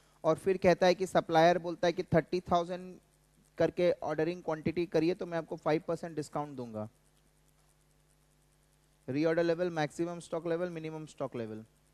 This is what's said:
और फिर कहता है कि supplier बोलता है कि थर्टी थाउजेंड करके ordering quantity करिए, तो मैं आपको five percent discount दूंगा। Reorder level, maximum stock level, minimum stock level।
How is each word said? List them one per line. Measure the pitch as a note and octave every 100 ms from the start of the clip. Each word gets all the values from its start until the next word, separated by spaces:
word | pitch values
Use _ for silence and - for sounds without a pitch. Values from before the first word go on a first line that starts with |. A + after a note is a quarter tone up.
| _ _
और | D#3+ D#3
फिर | G3 F#3
कहता | F#3 E3 F#3
है |
कि | F3 F#3
supplier | E3+ D#3 D#3+ E3+ F3
बोलता | E3+ E3 F3
है |
कि | E3+
थर्टी | F3 E3+ C#3+ F3+
थाउजेंड | - F3 E3+ F3+ F#3 F3+ _ _ _ _ _ -
करके | E3 E3+ F3 -
ordering | - D#3 D#3+ F3+
quantity | E3 D#3 D#3 E3 E3+
करिए, | E3 D#3+
तो | F3+ F3+
मैं | E3+
आपको | D#3 E3+
five | E3 D#3+ -
percent | E3 E3+ D#3
discount | C#3+ D#3 D3 C3
दूंगा। | A#2+ A2 G#2+ - _ _ _ _ _ _ _ _ _ _ _ _ _ _ _ _ _ _ _ _ -
Reorder | C3+ E3 E3
level, | E3+ E3 F3+
maximum | E3 D3 - E3+ F3
stock | - E3 E3+
level, | E3 F3+
minimum | E3 D#3+ D#3 D3+
stock | - C3+ B2
level। | A2 A2 A2+ _ _